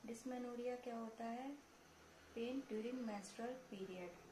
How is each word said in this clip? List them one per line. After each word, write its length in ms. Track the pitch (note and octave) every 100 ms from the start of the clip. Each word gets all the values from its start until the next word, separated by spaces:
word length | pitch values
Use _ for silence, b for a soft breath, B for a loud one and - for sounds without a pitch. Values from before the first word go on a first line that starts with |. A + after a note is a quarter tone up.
Dysmenorrhea 720 | A3+ A#3 B3+ B3 B3 A#3+ B3 B3
क्या 120 | B3 A#3
होता 280 | A3+ A3+ A3+
है? 200 | A#3 C4+ C#4+ - - - - - - - -
Pain 240 | A#3 C4+ -
during 300 | G#3+ A3+ B3+ A3+
menstrual 500 | G#3 F#3+ - A#3 B3+ -
period। 480 | G3 F#3+ F3+ F3 - -